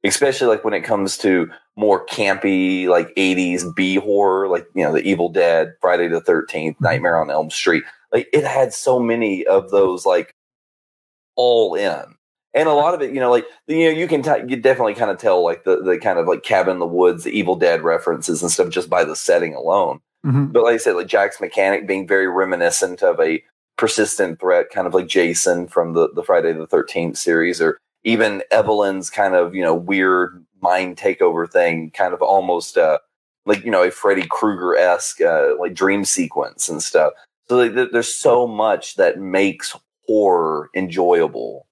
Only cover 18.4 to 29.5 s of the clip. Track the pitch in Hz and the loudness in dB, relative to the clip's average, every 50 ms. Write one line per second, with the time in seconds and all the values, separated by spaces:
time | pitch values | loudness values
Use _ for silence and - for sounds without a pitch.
18.4 | 87 85 - - 92 87 82 92 85 82 92 90 82 76 78 - - - 87 85 | -2 -4 0 0 0 0 -2 -6 -4 -2 0 0 0 0 -4 -6 0 0 2 2
19.4 | 87 82 76 65 65 80 92 101 90 71 67 73 _ _ _ _ - 147 127 139 | 0 -2 -6 -6 -2 0 0 2 0 0 -4 -8 _ _ _ _ -4 0 0 0
20.4 | 143 139 - 120 113 120 117 113 - 123 95 87 92 92 - 104 98 98 - - | 0 2 2 2 4 4 2 2 0 0 0 -2 -2 0 0 2 2 0 -2 -6
21.4 | 101 87 - - 98 98 101 - 107 98 98 95 95 85 101 95 95 95 87 95 | -10 -6 -2 0 0 0 0 -2 -2 -4 -4 -4 -2 0 0 2 2 0 0 -2
22.4 | 95 92 92 87 87 85 85 - 98 90 90 - 101 92 82 82 80 80 80 80 | 0 0 0 0 0 0 0 0 -2 -4 -2 0 0 0 2 2 0 0 0 -4
23.4 | _ _ _ _ _ _ _ - 117 110 - - 107 101 - - 98 90 82 - | _ _ _ _ _ _ _ -2 -2 -2 0 0 -2 -2 0 -2 -2 -4 -4 -4
24.4 | - 92 90 87 82 - - 98 90 90 85 92 90 82 - 95 87 85 85 - | 0 2 2 2 0 0 -4 -4 -4 0 0 0 0 2 0 0 0 2 0 0
25.4 | - 95 87 87 87 87 - 92 85 85 82 85 82 - - 85 80 - - - | 0 0 0 -2 -4 -4 -2 -2 -2 0 0 0 0 0 0 -6 0 2 2 2
26.4 | 82 85 80 78 80 - - 82 - - - 82 85 85 - - - 87 82 82 | 2 0 -2 -4 -4 0 0 0 0 0 -4 -4 -4 -4 -4 -4 -2 0 0 2
27.4 | 82 87 90 85 82 80 - - _ _ _ _ _ 110 117 107 113 107 101 98 | 0 0 0 0 -2 -2 -2 -4 _ _ _ _ _ -2 0 2 2 0 0 -4
28.4 | 87 - 110 110 107 104 107 104 104 98 95 95 92 - - - 101 95 92 90 | -4 0 0 2 2 2 0 0 0 0 -2 -4 -8 -8 -2 -2 0 2 2 2
29.4 | 87 87 | 2 0